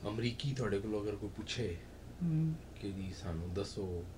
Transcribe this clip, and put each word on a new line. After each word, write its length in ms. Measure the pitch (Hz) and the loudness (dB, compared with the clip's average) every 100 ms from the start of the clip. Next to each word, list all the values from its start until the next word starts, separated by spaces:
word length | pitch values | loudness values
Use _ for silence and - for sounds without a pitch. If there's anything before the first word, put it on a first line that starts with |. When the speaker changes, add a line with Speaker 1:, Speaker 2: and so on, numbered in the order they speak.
| 107 | -2
Speaker 1:
ਅਮਰੀਕੀ 440 | 110 120 120 143 | 2 2 2 0
ਤੁਹਾਡੇ 280 | 127 113 101 | 2 4 4
ਕੋਲੋਂ 220 | 110 107 | 2 2
ਅਗਰ 140 | 104 101 | 2 0
ਕੋਈ 120 | 104 | -4
ਪੁੱਛੇ 480 | 92 107 - 110 87 - - - - | -4 -4 0 0 0 -6 -12 -12 -2
Speaker 2:
ਹਮ। 320 | 175 156 160 160 - - | 4 6 4 2 -4 -6
Speaker 1:
ਕਿ 120 | 101 | -4
ਜੀ 200 | 95 95 | -2 -4
ਸਾਨੂੰ 420 | 90 92 80 87 | -4 -2 -2 0
ਦੱਸੋ 500 | 92 98 - 95 87 87 | 0 0 0 -2 -2 -4